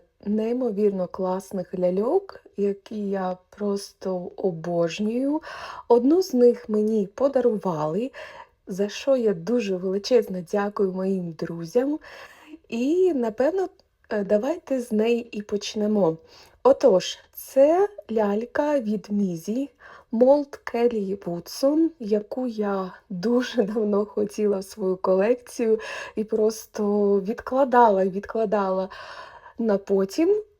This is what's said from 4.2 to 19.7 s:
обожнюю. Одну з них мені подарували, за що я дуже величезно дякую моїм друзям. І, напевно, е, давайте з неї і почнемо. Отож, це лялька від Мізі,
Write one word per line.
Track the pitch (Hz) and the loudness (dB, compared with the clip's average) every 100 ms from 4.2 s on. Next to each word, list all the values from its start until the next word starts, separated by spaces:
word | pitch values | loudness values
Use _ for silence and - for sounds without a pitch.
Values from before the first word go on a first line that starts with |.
| 175 - | -6 -6
обожнюю. | 196 165 165 170 170 165 214 233 277 302 - - - - - | -4 -4 -4 0 0 -2 -2 -2 -2 -2 -6 -14 -14 -8 2
Одну | 240 247 339 | 4 6 4
з | 370 | 2
них | 247 240 226 - | 4 4 4 0
мені | 214 214 220 190 | 0 2 0 -2
подарували, | - 277 262 240 214 196 160 151 170 254 - - - - _ - | 0 0 2 2 0 -2 -2 -2 -2 -4 -8 -18 -18 -20 _ -10
за | 185 208 | -4 -4
що | - - 269 | -2 0 2
я | 220 | 2
дуже | 180 170 247 202 185 | 0 0 -2 0 -2
величезно | 190 196 202 247 208 185 170 | -2 -4 2 2 2 -4 -4
дякую | 208 202 208 196 | -2 -2 0 -2
моїм | 185 190 190 175 | 0 -2 -2 -6
друзям. | 160 165 165 165 240 269 302 - - - - - 302 _ | -8 -8 -8 -4 0 0 -2 -8 -20 -20 -20 -20 -20 _
І, | 233 262 349 370 | -4 0 2 2
напевно, | 285 233 214 262 381 370 - _ _ - | 2 -2 0 0 0 -4 -8 _ _ -6
е, | 214 | -4
давайте | 190 208 254 349 - 262 | 2 2 2 -4 -4 -4
з | 226 | -2
неї | 214 226 240 233 220 | 0 2 0 -4 -12
і | |
почнемо. | 208 208 - 214 208 208 170 160 - - - _ | -6 -6 -6 -4 0 2 2 0 -8 -20 -20 _
Отож, | - 554 269 185 - - - | 4 6 6 4 2 -8 -16
це | - - - 277 339 415 415 - | -20 -2 4 6 6 2 -2 -6
лялька | 220 208 202 240 - 294 294 | -2 0 0 -2 -2 0 0
від | 214 208 - | 0 -4 -2
Мізі, | 208 196 165 165 233 277 | -2 -2 -2 -6 -4 -6